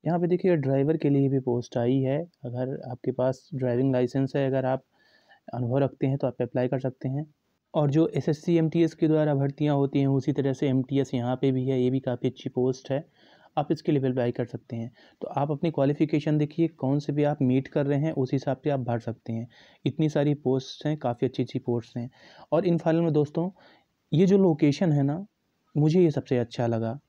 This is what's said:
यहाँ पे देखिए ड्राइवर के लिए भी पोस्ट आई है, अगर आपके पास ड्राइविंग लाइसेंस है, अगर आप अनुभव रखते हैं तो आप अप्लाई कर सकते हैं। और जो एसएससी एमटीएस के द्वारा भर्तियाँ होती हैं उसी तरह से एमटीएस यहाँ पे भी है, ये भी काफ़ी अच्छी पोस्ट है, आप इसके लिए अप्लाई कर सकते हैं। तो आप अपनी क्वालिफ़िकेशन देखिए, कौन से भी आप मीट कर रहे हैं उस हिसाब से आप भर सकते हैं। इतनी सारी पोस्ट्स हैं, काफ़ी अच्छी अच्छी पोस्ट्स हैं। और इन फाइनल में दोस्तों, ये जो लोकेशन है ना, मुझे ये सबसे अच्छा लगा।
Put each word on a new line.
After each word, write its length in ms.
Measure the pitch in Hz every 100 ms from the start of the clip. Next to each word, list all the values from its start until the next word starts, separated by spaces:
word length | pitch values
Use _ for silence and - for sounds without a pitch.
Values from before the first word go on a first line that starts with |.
| 147
यहाँ 120 | 170
पे 60 | 175
देखिए 300 | 175 185 170
ड्राइवर 400 | 131 135 139 160
के 140 | 147
लिए 180 | 143 139
भी 100 | 135
पोस्ट 380 | 131 120 - 131
आई 200 | 120 135
है, 260 | 131 143
अगर 680 | 170 _ 127 120 127 147 -
आपके 200 | 120 -
पास 380 | 127 127 135 _
ड्राइविंग 380 | 135 127 120 135
लाइसेंस 440 | 127 123 135 135 143
है, 100 | 135
अगर 180 | 131
आप 200 | 131 131 _ _ _ _ _ _ -
अनुभव 240 | 120 120 131
रखते 280 | 135 - 135
हैं 120 | 139
तो 80 | 135
आप 160 | -
अप्लाई 260 | 120 131 127
कर 120 | 135
सकते 280 | 131 - 131
हैं। 260 | 139 151 _ _ _ _
और 160 | 165 147
जो 180 | 147 165
एसएससी 480 | 151 147 151 - 170
एमटीएस 380 | 160 170 160
के 140 | - 160
द्वारा 260 | 156 151
भर्तियाँ 420 | 139 139 143 147 143
होती 220 | 139 139
हैं 80 | 135
उसी 260 | 135 127
तरह 200 | 143 135
से 160 | 131 147
एमटीएस 460 | 131 127 139 135
यहाँ 220 | 127 120 127
पे 160 | 135
भी 140 | 131 127
है, 160 | 131
ये 80 | 127
भी 100 | 131
काफ़ी 280 | 131 120 127
अच्छी 200 | - 135
पोस्ट 420 | 131 127 127 -
है, 140 | 135 160 _ - - _ -
आप 140 | 147
इसके 200 | 151 -
लिए 180 | 147 131
अप्लाई 220 | 127 120
कर 120 | 120
सकते 320 | 120 117 _ 117
हैं। 160 | 113 _ - _
तो 80 | -
आप 220 | - 143
अपनी 200 | 147 170
क्वालिफ़िकेशन 680 | 151 139 143 151 156 156 151
देखिए, 300 | 147 - 165
कौन 300 | - 131 143
से 140 | 147
भी 120 | 147
आप 180 | 147 147
मीट 260 | 131 131 135
कर 180 | 160 139
रहे 120 | 143
हैं 140 | 156
उस 200 | 151 131
हिसाब 240 | 139 143 131
से 60 | 151
आप 100 | 139
भर 180 | 117 117
सकते 340 | 113 113 -
हैं। 160 | 113 120 - - _ -
इतनी 220 | 135 156
सारी 260 | 147 147
पोस्ट्स 520 | 147 127 131 135 - 151
हैं, 100 | 151
काफ़ी 300 | 127 120 127
अच्छी 160 | -
अच्छी 160 | 123 131
पोस्ट्स 380 | - 120 - 123
हैं। 140 | 120 _ - - -
और 140 | 151 185
इन 120 | 170
फाइनल 220 | 165 165
में 120 | 170
दोस्तों, 380 | 151 147 - 175 - - - _ _ _
ये 140 | 147 185
जो 120 | 196
लोकेशन 540 | 190 151 151 139 185
है 100 | 147
ना, 240 | 139 156 202 _ _ _ _ 151
मुझे 260 | 156 170
ये 80 | 170
सबसे 280 | 143 - 127
अच्छा 280 | 117 - 117
लगा। 340 | 113 113 139